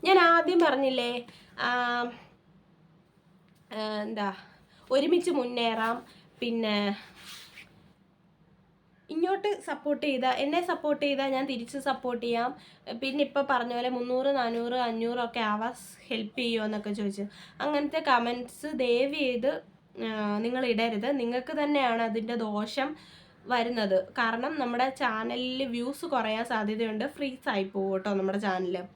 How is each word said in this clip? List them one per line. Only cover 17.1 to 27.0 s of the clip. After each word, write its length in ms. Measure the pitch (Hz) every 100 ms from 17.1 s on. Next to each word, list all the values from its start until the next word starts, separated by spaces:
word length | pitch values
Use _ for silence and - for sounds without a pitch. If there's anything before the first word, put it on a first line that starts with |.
| 196 202 - - -
അങ്ങനത്തെ 400 | 285 294 285 320 311
കമൻറ്റ്സ് 640 | 247 233 240 240 - 302 269
ദയവ് 320 | 247 240 277
ചെയ്ത്, 360 | 302 269 247 254 320 - - _ - 226
ആ, 320 | 220 208 208
നിങ്ങൾ 260 | 226 254 254
ഇടരുത്. 420 | 220 233 214 233 285
നിങ്ങൾക്ക് 340 | 233 247 254 302
തന്നെയാണ് 400 | 294 294 254 226
അതിൻ്റെ 340 | 226 220 220 233 220
ദോഷം 440 | 208 220 - 269 311 - - - - -
വരുന്നത്. 520 | 247 233 240 202 190 185 -
കാരണം 340 | 226 233 269 311
നമ്മുടെ 260 | 247 240 262 262
ചാനലിൽ 640 | 262 220 226 240 254 254 269
വ്യൂസ് 380 | 233 240 285 339
കുറയാൻ 380 | 262 220 220
സാധ്യതയുണ്ട്, 600 | 233 226 208 214 226 214